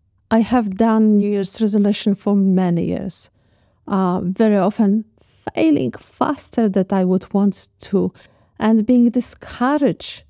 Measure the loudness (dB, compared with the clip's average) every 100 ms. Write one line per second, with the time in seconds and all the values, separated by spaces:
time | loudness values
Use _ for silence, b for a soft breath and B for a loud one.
0 | _ _ _ 0 2 0 0 0 2 4
1 | 4 2 2 -2 -4 -2 0 2 0 0
2 | -2 -2 0 2 2 2 2 0 -2 -4
3 | -6 -12 -14 _ _ _ _ _ -6 -2
4 | 0 -2 -4 0 2 2 0 2 0 0
5 | -4 _ _ _ -10 -2 0 2 -2 -8
6 | -20 _ -4 -4 -6 -2 0 0 0 0
7 | 0 0 -2 0 0 -2 -14 _ -4 -2
8 | -2 b b b b -4 0 2 4 4
9 | 4 0 -6 -12 -18 -6 -2 0 0 -2
10 | -10 -18